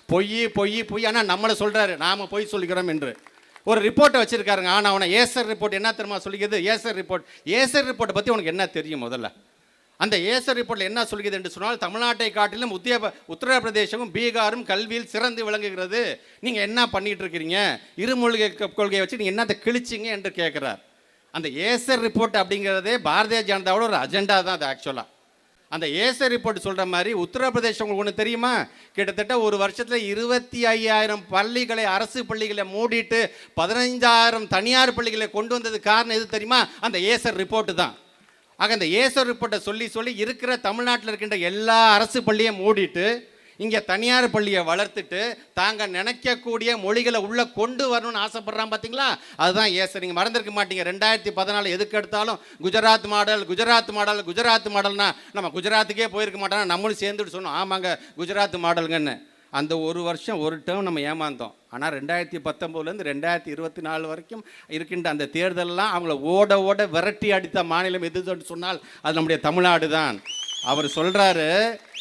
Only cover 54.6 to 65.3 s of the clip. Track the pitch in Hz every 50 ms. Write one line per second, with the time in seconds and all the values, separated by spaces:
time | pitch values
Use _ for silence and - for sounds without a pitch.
54.6 | - 208 202 202 196 202 202 202 202 185 143 - - - - 202 190 165 143 180
55.6 | 170 208 214 214 220 - 202 202 226 214 175 208 214 202 185 196 196 185 196 208
56.6 | 202 180 175 180 208 214 202 - 196 202 202 208 208 175 156 185 190 165 143 165
57.6 | 190 190 190 190 180 180 165 - - - - 147 175 175 190 202 202 180 170 175
58.6 | 170 170 170 170 165 160 165 160 151 139 120 - - _ _ _ _ _ - 139
59.6 | 147 151 165 165 156 160 170 175 170 170 170 156 - - 220 165 151 156 165 156
60.6 | 131 175 180 202 196 180 170 151 143 147 160 160 156 147 135 120 120 104 - _
61.6 | _ _ 117 123 147 160 151 135 143 151 170 175 175 147 170 165 139 156 151 -
62.6 | 180 165 160 160 156 160 170 208 185 147 139 143 151 170 175 170 170 165 147 151
63.6 | 165 165 160 180 160 156 160 160 160 156 160 165 165 - 226 220 208 - - -
64.6 | - - 156 156 165 151 180 180 170 170 147 147 143 135